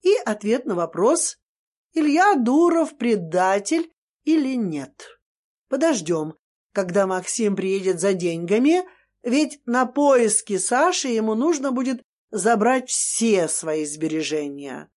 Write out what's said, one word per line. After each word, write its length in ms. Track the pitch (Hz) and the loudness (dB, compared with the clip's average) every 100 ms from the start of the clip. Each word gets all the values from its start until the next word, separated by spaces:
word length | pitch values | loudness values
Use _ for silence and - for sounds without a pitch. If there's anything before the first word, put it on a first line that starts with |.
И 120 | 359 427 - | 2 0 0
ответ 400 | 214 208 247 - | -4 -2 -2 -2
на 100 | 175 | -4
вопрос — 640 | 165 165 208 330 - - _ _ _ _ _ | -4 0 2 2 -2 -8 _ _ _ _ _
Илья 420 | 320 302 294 392 359 | -2 0 4 4 4
Дуров 640 | 233 277 339 330 320 - | 2 4 4 2 0 -2
предатель 920 | 240 214 165 175 185 302 302 320 330 _ _ _ - | 0 0 0 0 2 0 0 -4 -4 _ _ _ 0
или 320 | 320 262 262 | 0 0 -2
нет. 500 | 202 151 131 _ - _ _ _ _ _ _ | -4 -6 -10 _ -20 _ _ _ _ _ _
Подождем, 680 | 269 330 254 160 165 156 156 _ _ _ | 0 0 0 -2 -4 -4 -10 _ _ _
когда 340 | - 185 185 190 | -4 0 0 0
Максим 480 | 185 180 - 214 196 | -2 -4 -2 0 0
приедет 460 | 190 196 190 180 | -2 -2 -2 0
за 120 | 190 | 0
деньгами, 680 | 190 170 165 170 208 269 359 370 _ _ _ | 0 -2 -4 0 2 4 2 -2 _ _ _
ведь 380 | 240 262 302 - - | -2 0 0 -4 -4
на 200 | 247 247 | -2 0
поиски 720 | 285 285 262 226 208 - 190 | 2 4 6 4 0 -2 -4
Саши 500 | - 247 330 359 269 | 0 2 2 0 -2
ему 280 | 226 220 220 | -2 0 0
нужно 360 | 294 302 269 | 0 0 -2
будет 320 | 247 262 254 _ _ _ | -2 -4 -6 _ _ _
забрать 580 | 220 185 226 233 262 254 | -2 2 2 2 2 -2
все 580 | - - - 226 196 156 | -6 -4 -2 2 2 0
свои 380 | - 160 156 151 | -4 -4 -4 -4
сбережения. 1040 | 147 160 156 147 151 147 143 139 131 151 | -4 -4 -4 -4 -4 -6 -10 -12 -12 -16